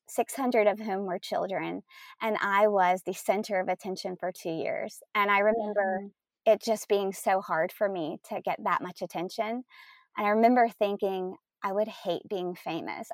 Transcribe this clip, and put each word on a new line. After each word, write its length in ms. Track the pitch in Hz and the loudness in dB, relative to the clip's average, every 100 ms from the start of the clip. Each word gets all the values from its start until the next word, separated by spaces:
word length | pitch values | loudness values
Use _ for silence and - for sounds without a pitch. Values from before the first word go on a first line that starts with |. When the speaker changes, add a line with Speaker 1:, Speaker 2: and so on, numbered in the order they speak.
| - | -6
Speaker 1:
six 280 | - 233 - | -4 -2 -2
hundred 320 | 254 233 208 | 0 4 4
of 120 | 208 | 2
whom 260 | 220 190 196 | -2 -4 -4
were 140 | 185 | -6
children, 640 | - 208 180 180 165 180 - - - - | -4 -4 -2 -4 -4 -6 -12 -20 -20 -8
and 160 | 226 214 | -4 -2
I 260 | 202 196 214 | 2 4 6
was 360 | 202 180 185 | 6 4 2
the 100 | - | -2
center 460 | 190 - 196 220 196 | -4 0 0 0 -2
of 100 | 185 | -2
attention 480 | 185 196 190 - 180 | -4 -4 -8 -8 -6
for 140 | 180 | -6
two 200 | 185 175 | -6 -6
years. 500 | 165 - - 220 - - 214 | -4 -4 -4 -6 -12 -6 0
And 160 | 202 | 2
I 80 | 202 | 4
remember 600 | 208 226 208 202 190 190 | 4 2 0 -2 0 -2
Speaker 2:
Mm-hmm. 80 | 202 - _ _ - | -6 -14 _ _ 2
Speaker 1:
it 160 | 208 | 4
just 260 | - 214 - | 2 -2 0
being 240 | 202 196 | 0 0
so 260 | 190 - 190 | -2 0 0
hard 300 | 196 160 175 | 0 0 0
for 160 | - 202 | 0 -2
me 280 | 190 156 - - | -2 -6 -8 -10
to 120 | 196 | -8
get 180 | 185 170 | -6 -4
that 180 | 202 175 | 0 0
much 200 | 180 175 | -2 -8
attention. 600 | 180 180 185 - 214 240 254 - - - _ - | -8 -6 -6 -4 -4 -6 -10 -18 -20 -20 _ -4
And 100 | 208 | 2
I 20 | |
remember 380 | 214 226 254 233 | 6 6 8 4
thinking, 680 | - 208 202 196 190 185 190 _ _ | 2 -2 0 -2 -2 -4 -8 _ _
"I 100 | 202 | -4
would 140 | 196 214 | -2 -2
hate 340 | - 196 170 - | -4 -6 -6 -4
being 260 | 196 180 175 | -6 -6 -8
famous. 540 | - 165 101 78 - | -8 -8 -6 -10 -8